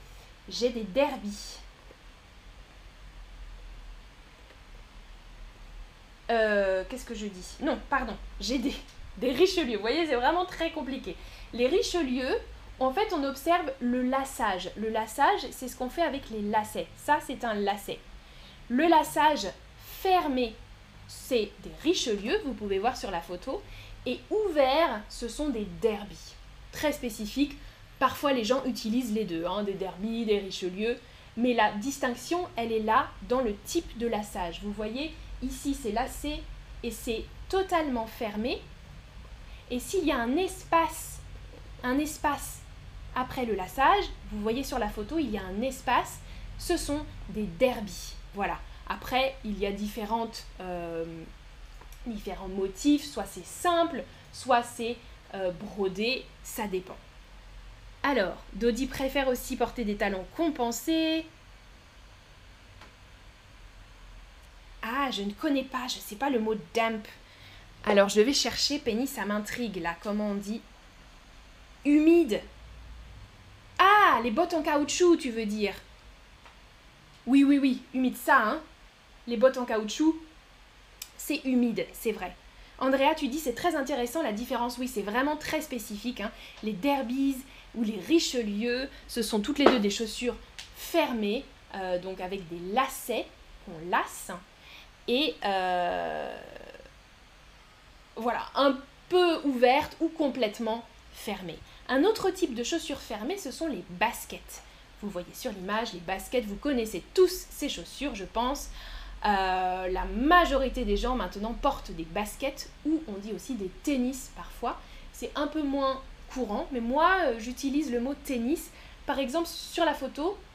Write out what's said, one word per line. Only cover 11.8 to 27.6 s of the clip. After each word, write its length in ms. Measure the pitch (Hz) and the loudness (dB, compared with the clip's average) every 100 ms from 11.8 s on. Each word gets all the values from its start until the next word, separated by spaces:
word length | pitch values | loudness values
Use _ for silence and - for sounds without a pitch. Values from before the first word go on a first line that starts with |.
| - 359 269 247 262 440 - - - - | 2 0 0 0 0 -2 -4 -12 -16 -2
en 120 | 262 | 0
fait, 220 | 262 427 | 2 2
on 100 | 339 | 0
observe 480 | 277 269 330 349 311 - | 0 0 2 2 2 -2
le 220 | 247 247 | 0 2
lassage. 680 | 254 269 269 - 220 185 180 - | 2 0 -2 -2 0 0 -4 -4
Le 120 | 220 | -2
lassage, 520 | 220 220 - 285 403 269 | -2 -2 4 4 4 -2
c'est 160 | - 254 | -8 -10
ce 80 | - | -6
qu'on 140 | 254 | -6
fait 120 | 339 | 0
avec 280 | 330 269 - | 0 0 -6
les 120 | 220 | -4
lacets. 460 | 208 214 214 208 170 - | 0 0 0 -4 -8 -6
Ça, 220 | - 302 302 | 2 2 2
c'est 180 | 262 | -6
un 100 | 240 | -2
lacet. 460 | 208 196 208 - - - - - - - - - | 0 0 -2 -6 -10 -12 -20 -20 -20 -20 -18 -2
Le 180 | 240 330 | 4 8
lassage 600 | 320 311 320 294 294 196 - - - - - | 8 6 4 6 4 0 -8 -14 -20 -18 -2
fermé, 540 | 381 359 302 254 233 - - - - - - | 4 4 4 2 0 -4 -16 -20 -20 -20 -18
c'est 440 | - - 247 202 - | -16 0 0 0 -4
des 80 | - - | -16 -2
Richelieu, 560 | - 370 262 202 208 403 302 | 2 2 2 -2 0 -2 -2
vous 80 | |
pouvez 260 | 208 202 190 | -4 -2 0
voir 180 | 220 254 | 0 -2
sur 140 | 220 | -4
la 100 | 175 | -6
photo. 400 | - 180 262 359 - - - - - | -6 -8 -6 -8 -8 -14 -14 -8 -6
Et 140 | 247 - | -6 -2
ouvert, 720 | 403 415 302 262 285 330 220 - | 0 2 4 6 6 4 2 -6
ce 180 | - 233 | -8 -8
sont 220 | - 294 | -4 -2
des 180 | 226 202 170 | -2 -4 -2
derbies. 520 | 220 208 196 165 - - - - - | 0 0 -6 -14 -16 -18 -18 -18 -14
Très 220 | - 302 | -2 0
spécifiques. 640 | 285 240 220 208 254 285 - | 0 -4 -6 -4 0 0 0